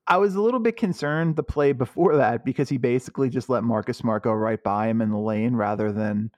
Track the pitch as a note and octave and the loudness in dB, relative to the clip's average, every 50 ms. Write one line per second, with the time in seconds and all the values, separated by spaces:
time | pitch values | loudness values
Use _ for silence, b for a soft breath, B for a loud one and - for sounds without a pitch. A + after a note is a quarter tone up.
0 | - - F3 F#3 G3+ G#3 F#3 G3 G#3 A3+ B3 B3+ A3 A#3 A3+ - - F#3+ E3+ - | -2 0 2 4 4 2 2 2 0 2 2 2 0 -2 -2 0 -2 -2 -2 -2
1 | - D3 D3+ D#3 E3 E3 D#3 D#3+ D3 - - D3+ C#3+ C#3+ C#3+ A#2+ C3 - - - | -2 -2 0 0 0 0 0 -2 -4 -4 0 2 2 2 2 2 -2 -4 0 2
2 | F3 F#3 D3+ D3 B2+ G#2+ A#2 A#2 - C3 C3 - C#3+ - C#3+ C3+ A#2+ B2+ A#2+ B2+ | 2 4 4 4 4 4 2 0 -2 -4 -2 -2 -2 -2 -2 0 0 2 0 0
3 | - - - - C3+ C3 A#2 C3 A2+ - B2+ A#2 G#2 A#2 A2+ A2 G2+ - A#2+ - | -2 -4 -4 -2 -2 -2 -2 -4 -2 -2 -2 0 0 0 0 -2 -2 -4 -6 -4
4 | - A#2 A2 A2 - A#2+ A2 G#2+ A2 A2 A2+ G#2+ - G2+ G2 G#2 A2 A2+ A2+ A2+ | -2 -2 -2 0 0 0 0 0 0 -2 -2 -2 -2 -2 0 0 0 0 0 0
5 | A2+ G#2+ G#2+ G#2 G#2+ A2 A2 G#2+ G#2+ A#2+ B2 A#2 G#2 G#2 G#2+ G#2 A2 G#2+ G#2 G#2+ | 0 0 0 -2 -2 -2 -2 0 0 0 0 0 0 0 0 0 -2 -2 -2 -2
6 | G#2+ G#2 G#2 G#2 G#2+ A2+ _ | -2 -2 -2 -2 -4 -6 _